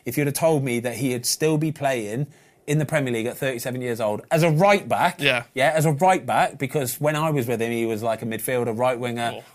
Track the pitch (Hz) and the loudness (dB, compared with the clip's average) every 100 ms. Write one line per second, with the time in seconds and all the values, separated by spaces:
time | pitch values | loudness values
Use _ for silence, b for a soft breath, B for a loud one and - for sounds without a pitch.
0 | - 147 143 135 165 156 135 120 120 110 | -6 -2 -2 2 2 2 0 -2 -2 -2
1 | 131 123 - - 156 156 156 151 139 127 | -2 -2 -2 0 0 2 0 -2 -2 -2
2 | 104 117 147 b b b - 151 147 156 | -4 -4 -6 b b b -2 0 0 0
3 | 131 113 113 107 135 120 131 127 123 113 | 0 0 -2 -4 -4 -4 -6 -6 -4 -2
4 | 107 104 - 160 170 151 196 202 127 104 | -2 -2 0 2 4 4 6 4 2 0
5 | 165 175 143 123 - 127 143 160 156 143 | 0 2 0 0 -2 0 2 4 2 4
6 | 185 185 127 113 185 139 139 156 123 - | 4 2 2 0 0 -2 -4 -2 -4 -2
7 | 147 151 160 147 117 113 117 117 113 110 | -2 0 0 0 0 -2 0 0 0 -2
8 | 117 110 117 110 - 127 117 110 127 120 | -2 -4 -4 -6 -2 -2 -2 0 0 0
9 | 123 117 117 110 B | -4 -4 -4 -6 B